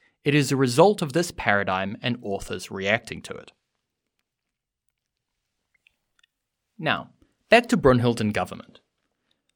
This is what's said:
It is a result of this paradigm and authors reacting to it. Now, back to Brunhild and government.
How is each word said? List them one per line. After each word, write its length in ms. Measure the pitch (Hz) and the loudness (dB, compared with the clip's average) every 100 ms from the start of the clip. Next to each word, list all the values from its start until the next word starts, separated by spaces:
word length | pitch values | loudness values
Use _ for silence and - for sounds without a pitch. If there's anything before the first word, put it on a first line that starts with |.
| _ _ 147 | _ _ -2
It 100 | 147 | 0
is 160 | 135 | 0
a 60 | 135 | 0
result 440 | 131 120 190 208 | 0 4 4 4
of 120 | 156 | -2
this 180 | 127 175 | -4 -4
paradigm 640 | - - 101 98 95 95 107 | -6 -2 0 0 -4 -4 -6
and 160 | 123 120 | -6 -6
authors 480 | 104 98 - 98 - | -6 -8 -8 -12 -10
reacting 520 | 98 95 110 - 85 | -6 -2 -2 -2 -16
to 120 | - | -14
it. 200 | - - _ _ _ _ _ _ _ _ _ _ _ _ _ _ _ _ _ _ _ _ _ _ _ _ _ _ _ _ _ _ _ _ - | -16 -18 _ _ _ _ _ _ _ _ _ _ _ _ _ _ _ _ _ _ _ _ _ _ _ _ _ _ _ _ _ _ _ _ -10
Now, 340 | 151 113 - _ _ _ - | -4 -4 -6 _ _ _ 4
back 200 | 233 240 | 4 4
to 80 | 202 | 2
Brunhild 420 | 135 123 123 117 | 4 4 2 0
and 140 | 107 | -2
government. 480 | 101 90 85 - - _ _ _ _ _ _ _ | -2 -6 -10 -18 -20 _ _ _ _ _ _ _